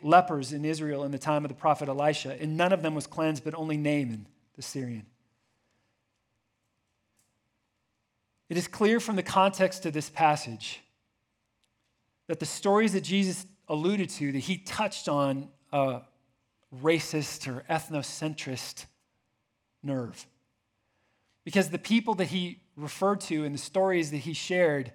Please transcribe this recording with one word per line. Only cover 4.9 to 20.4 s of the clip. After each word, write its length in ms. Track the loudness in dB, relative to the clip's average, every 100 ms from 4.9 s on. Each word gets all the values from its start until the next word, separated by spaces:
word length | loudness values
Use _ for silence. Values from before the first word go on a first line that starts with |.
| -8 -12 _ _ _ _ _ _ _ _ _ _ _ _ _ _ _ _ _ _ _ _ _ _ _ _ _ _ _ _ _ _ _ _ _ -6
It 80 | -4
is 100 | -4
clear 320 | 2 4 4
from 180 | 2 -2
the 60 |
context 600 | 2 4 4 4 2 2
of 80 | -4
this 160 | -4 -6
passage 720 | 4 4 4 -2 -10 -12 -14 _ _ _ _ _ _ _ _ _ _ _ _ _ _ -8
that 120 | -6
the 60 | -6
stories 480 | -2 4 6 6
that 80 | 2
Jesus 420 | 2 2 2 0 -10 _ -4
alluded 400 | 0 2 0 -2
to, 240 | -2 -2
that 60 | -2
he 180 | -2 -6
touched 500 | -6 -2 -2 -2 -2
on 440 | 2 2 0 -6 _ -4
a 300 | 0 0 -2 -12 _ _ _ _ _ _
racist 720 | -2 2 2 0 -4 -4 -8 -8
or 180 | -8 -2
ethnocentrist 1160 | -4 -2 -6 -6 -6 -6 -6 -8 -8 -8 -14 -18 _ _ _ _ _ _ _ _ _
nerve. 440 | -6 -4 -6 -12 -20 _